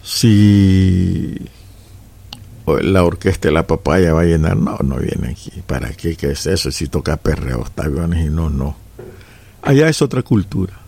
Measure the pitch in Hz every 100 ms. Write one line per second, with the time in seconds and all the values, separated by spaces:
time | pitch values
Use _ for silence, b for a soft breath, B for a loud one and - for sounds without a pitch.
0 | - - 117 104 104 101 98 95 95 92
1 | 90 90 - - - b b b b b
2 | - - - - - - 80 73 - 95
3 | 87 90 98 - - 78 82 82 - 85
4 | 87 80 85 82 80 95 - - 67 64
5 | - - 62 - - - 90 71 - 73
6 | 85 80 71 71 - 92 71 - 76 73
7 | - 76 - 76 64 60 60 - 78 71
8 | 85 82 78 78 80 67 69 - - -
9 | B B B B B B - 139 160 151
10 | 139 127 - 110 90 - 92 -